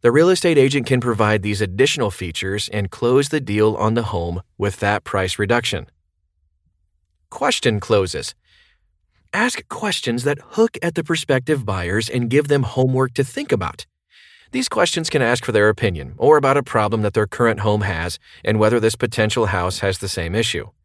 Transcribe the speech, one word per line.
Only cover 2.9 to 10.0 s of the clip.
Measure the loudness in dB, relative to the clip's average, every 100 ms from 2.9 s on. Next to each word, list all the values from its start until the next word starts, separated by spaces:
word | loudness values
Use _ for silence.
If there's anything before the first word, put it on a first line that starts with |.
close | -2 2 2 2
the | -4
deal | -2 2 2 2
on | 0
the | 0
home | -2 -4 -4 -6 -10 -6
with | -4 -2
that | -2 -2 -2
price | -4 -2 -4
reduction. | 0 0 0 -6 -10 _ _ _ _ _ _ _ _ _ _ _ _ _ _
Question | -4 -2 2 0 0
closes. | 2 2 2 -4 -10 -14 _ _ _ _ _ _ _ _ _
Ask | -2 -2 -4 -10
questions | -6 -4 -4